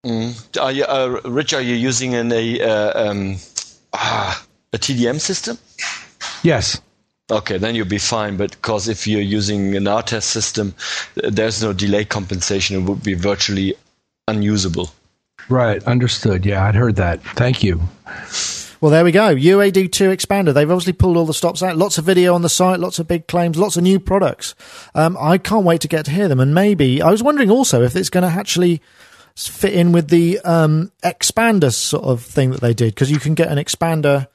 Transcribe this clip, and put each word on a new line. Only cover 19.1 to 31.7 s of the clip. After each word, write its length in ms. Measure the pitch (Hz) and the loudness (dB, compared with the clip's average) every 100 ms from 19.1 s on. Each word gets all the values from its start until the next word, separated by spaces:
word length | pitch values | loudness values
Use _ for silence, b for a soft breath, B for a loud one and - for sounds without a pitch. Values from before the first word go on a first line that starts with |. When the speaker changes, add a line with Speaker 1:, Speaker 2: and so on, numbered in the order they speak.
Speaker 3:
go. 160 | 175 214 | 4 4
U 300 | 135 151 196 | 4 6 6
A 100 | 202 | 4
D 180 | 190 185 | 2 0
two 220 | - 196 | 2 2
Expander. 420 | 185 - 202 175 | 2 -2 0 2
They've 180 | 139 151 | 2 2
obviously 220 | 180 175 | 2 0
pulled 240 | 180 185 170 | 2 2 4
all 80 | 160 | 2
the 80 | |
stops 280 | 156 170 165 | 0 -2 0
out. 140 | 185 160 | -2 0
Lots 220 | 196 175 | 0 0
of 60 | |
video 300 | 160 185 180 | 2 4 4
on 80 | 175 | 4
the 60 | 170 | 2
site, 320 | - 185 180 | 2 2 2
lots 180 | 180 175 | -2 -4
of 100 | 165 | -4
big 180 | 170 - | -4 -2
claims, 280 | 175 170 160 | -2 0 0
lots 200 | 202 175 | 0 2
of 60 | |
new 160 | 180 196 | 2 2
products. 560 | 190 196 160 - - - B B B | 2 0 0 -2 -12 -14 B B B
Um, 220 | - 160 185 | 0 0 0
I 180 | 151 185 | 0 0
can't 260 | - 220 | 2 2
wait 160 | 180 165 | 2 2
to 60 | 147 | 0
get 160 | 160 151 | -4 -2
to 40 | |
hear 160 | 165 202 | 0 2
them. 120 | 131 | 2
And 140 | 131 | 4
maybe, 460 | 160 208 196 131 131 | 4 4 4 2 4
I 100 | 165 | 4
was 120 | 214 | 4
wondering 280 | 247 302 220 | 2 2 4
also 320 | 240 262 123 | 4 4 2
if 120 | 123 165 | 2 0
it's 140 | 190 | -2
gonna 160 | 180 180 | 0 0
actually 540 | 170 208 175 180 165 b b b b b - | -2 -2 0 2 0 b b b b b -14
s-, 100 | - | -14
fit 260 | - 196 | -2 0
in 200 | 180 175 | 2 4
with 160 | 170 151 | 4 4
the, 320 | 170 170 190 | 4 4 0
um, 520 | 170 165 156 156 180 _ | 0 2 4 2 -2 _
Expander 680 | 180 - - - 233 208 143 | -4 -2 -2 2 2 4 2